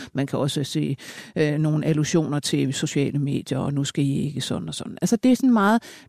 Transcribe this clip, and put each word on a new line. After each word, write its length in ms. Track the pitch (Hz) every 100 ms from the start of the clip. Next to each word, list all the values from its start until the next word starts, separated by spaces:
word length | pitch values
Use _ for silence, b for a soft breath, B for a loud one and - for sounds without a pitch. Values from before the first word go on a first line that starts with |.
| B
man 140 | - 139
kan 120 | -
også 260 | 143 156
se, 320 | 139 156 151 139 B B B -
øh, 220 | 151 151
nogle 280 | 156 151 147
allusioner 540 | 151 151 170 156 147
til 340 | - 151 139
sociale 440 | 135 151 - 139 143
medier, 400 | 143 139 - 135
og 160 | 92
nu 100 | 143
skal 200 | 139 -
I 140 | 143 139 143
ikke 140 | 135
sådan 280 | 127 87 160
og 60 |
sådan. 240 | 147 - -
Altså, 140 | 180 233
det 160 | 254
er 40 | 247
sådan 160 | 269
meget, 300 | 233 196 233 B B